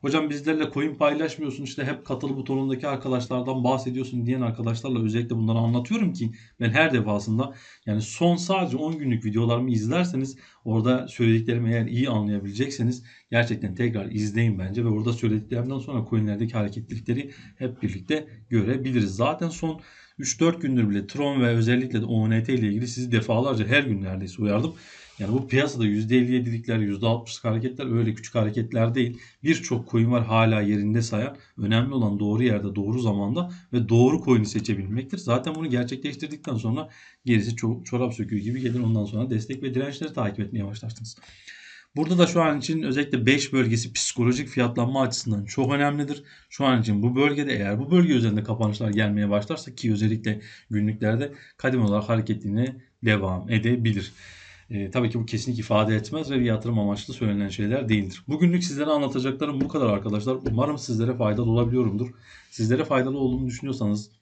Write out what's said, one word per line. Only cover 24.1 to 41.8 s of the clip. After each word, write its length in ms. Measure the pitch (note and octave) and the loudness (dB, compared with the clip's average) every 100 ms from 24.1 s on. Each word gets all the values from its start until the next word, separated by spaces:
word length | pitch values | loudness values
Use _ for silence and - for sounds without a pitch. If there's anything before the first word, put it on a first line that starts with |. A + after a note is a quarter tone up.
| F#2+ F#2+ - | -6 -8 -4
uyardım. 320 | G#2 G#2 D#3+ - - - - - | 0 2 0 -6 -20 -20 -20 -10
Yani 140 | G2+ | -2
bu 160 | B2+ - | -2 0
piyasada 360 | B2+ D3 B2+ | 0 0 0
yüzde 340 | A2 G#2 A2 B2+ | 0 0 2 4
elli 140 | A#2+ | 4
yedilikler, 460 | B2+ A#2+ A2+ A#2 A2 | 0 0 -4 -2 -2
yüzde 280 | G#2 G2 A2+ | 0 0 0
altmışlık 380 | A2+ - - | 0 -4 -8
hareketler 520 | A#2 A2+ B2+ B2+ C3 A#2 | -2 -2 -2 -6 -2 0
öyle 180 | A2+ | 0
küçük 200 | A2 - | -2 -4
hareketler 600 | A#2+ G#2+ A2 A#2+ A#2 A2+ | 0 0 0 -2 0 2
değil. 240 | B2 A#2 A#2+ - _ | 2 0 -2 -16 _
Birçok 480 | C#3+ D3+ - A#2+ - | 0 0 0 -4 0
coin 200 | A#2 A2+ | 2 4
var 160 | B2 A2+ | 2 2
hala 340 | A2+ A2+ A2 | 4 4 4
yerinde 420 | G#2 G#2 G#2 A2+ | 2 0 2 0
sayan. 340 | A2+ G#2+ C3+ - - - | 0 -2 -4 -8 -20 -6
Önemli 360 | G2+ A2+ C3 | 0 2 2
olan 260 | C3+ A2+ G2+ | 0 0 0
doğru 220 | G#2 G#2+ | 0 2
yerde, 320 | B2 G#2 G2 | 2 2 -2
doğru 240 | F#2+ G2+ B2 | -2 -2 0
zamanda 540 | A#2 G2+ G2+ D3+ F3+ - - | 0 0 0 -2 -4 -8 -4
ve 160 | B2 G#2+ | -2 4
doğru 360 | A#2 B2 E3 | 6 6 4
coin'i 220 | - A#2+ G#2 | 4 4 4
seçebilmektir. 720 | A2 G#2 G2 F#2+ A2+ C3+ F#3 | -2 -2 -2 -2 -4 -4 -6
Zaten 360 | - B2 D#3+ | 0 0 0
bunu 160 | D#3 D#3+ | -4 -2
gerçekleştirdikten 840 | B2 A#2+ B2+ C#3+ C3+ D3+ D3+ - A#2 | -2 -2 -4 -6 -6 -10 -8 -6 -4
sonra 320 | A#2 B2+ D#3+ - - _ | -2 -2 -4 -14 -20 _
gerisi 300 | B2 A2+ G2 | 2 2 2
ço-, 300 | A#2 A2+ A#2+ | -2 -2 -2
çorap 300 | - B2 B2 | -4 -2 -2
söküğü 240 | A#2 F#2+ G#2+ | -2 -4 -2
gibi 220 | G2+ B2+ | -2 -4
gelir. 200 | B2+ A#2+ | -2 0
Ondan 240 | A2+ A2 | 0 0
sonra 260 | G#2 G#2+ C3 | 0 -2 -2
destek 320 | A2 A2 C3 | -2 -4 -6
ve 120 | C3+ | -4
dirençleri 380 | B2 C#3 C#3 D#3 | -4 -4 -6 -8
takip 280 | C#3 G#2+ G2+ | -4 -4 -4
etmeye 260 | G2+ A#2+ G2+ | -6 -4 -6
başlarsınız. 500 | A2 A2+ - A2+ - - - - - - - | -8 -12 -12 -14 -16 -20 -20 -20 -20 -20 -20